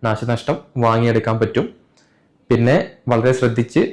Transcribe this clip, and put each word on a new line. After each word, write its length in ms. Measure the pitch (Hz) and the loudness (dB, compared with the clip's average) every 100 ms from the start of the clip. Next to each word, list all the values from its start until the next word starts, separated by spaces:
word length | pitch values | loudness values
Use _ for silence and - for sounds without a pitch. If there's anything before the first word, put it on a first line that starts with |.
നാശനഷ്ടം 540 | 117 107 120 117 - 165 - - | -2 -4 -4 -4 -4 -6 -6 -2
വാങ്ങിയെടുക്കാൻ 600 | 117 113 117 113 113 113 | 0 2 2 0 0 -2
പറ്റും. 260 | 110 - 214 - _ _ _ _ _ _ _ | -2 -2 -4 -8 _ _ _ _ _ _ _
പിന്നെ 260 | 117 117 156 - - - | 2 4 2 0 -10 -2
വളരെ 260 | 120 120 | 0 2
ശ്രദ്ധിച്ച് 480 | 127 123 113 117 - 220 | 0 0 0 -2 0 -2